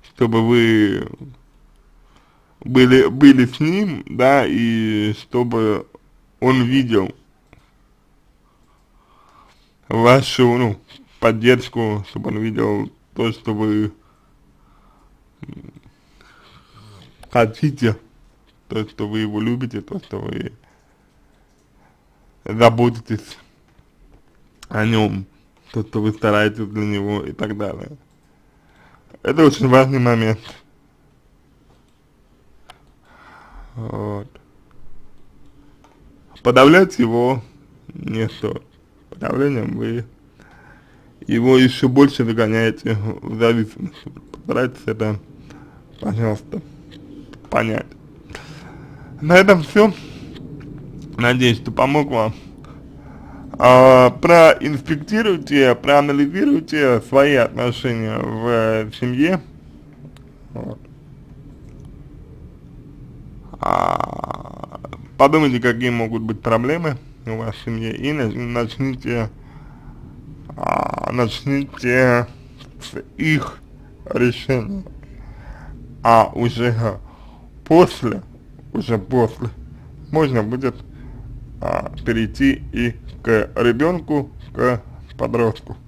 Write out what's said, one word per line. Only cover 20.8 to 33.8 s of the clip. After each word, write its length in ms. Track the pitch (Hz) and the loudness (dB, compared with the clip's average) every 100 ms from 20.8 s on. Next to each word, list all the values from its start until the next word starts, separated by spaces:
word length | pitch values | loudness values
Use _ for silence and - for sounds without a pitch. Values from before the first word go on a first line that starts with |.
| _ _ _ _ _ _ _ _ _ _ _ _ _ _ _ _ | _ _ _ _ _ _ _ _ _ _ _ _ _ _ _ _
заботитесь 920 | - 107 117 113 120 113 - 107 - - _ _ _ _ _ _ _ _ _ _ _ _ - | -10 4 4 6 0 0 -8 -10 -10 -20 _ _ _ _ _ _ _ _ _ _ _ _ -10
о 160 | 107 107 | -2 0
нем, 400 | 113 104 98 95 _ _ _ _ | 2 2 -2 -10 _ _ _ _
то, 100 | 113 | -8
что 200 | 104 110 | -6 -2
вы 100 | 107 | -2
стараетесь 560 | 107 110 104 107 110 104 | 0 0 2 0 -2 -8
для 180 | 104 104 | -6 -4
него 380 | 101 101 104 | -4 -4 -4
и 80 | - | -6
так 260 | - 107 104 | -8 -8 -6
далее. 400 | 101 - - 147 _ _ _ _ _ _ _ _ _ _ _ - | -8 -10 -16 -20 _ _ _ _ _ _ _ _ _ _ _ -8
Это 200 | - 151 | -4 4
очень 240 | 151 - 131 | 4 4 4
важный 300 | 131 131 135 | 4 4 2
момент. 420 | 123 117 110 110 - - _ _ _ _ _ _ _ _ _ _ _ _ _ _ _ _ _ _ _ _ - - _ _ _ - - - - - - | 2 2 0 -2 -8 -20 _ _ _ _ _ _ _ _ _ _ _ _ _ _ _ _ _ _ _ _ -20 -20 _ _ _ -20 -20 -20 -20 -20 -20
Вот. 540 | 120 | -14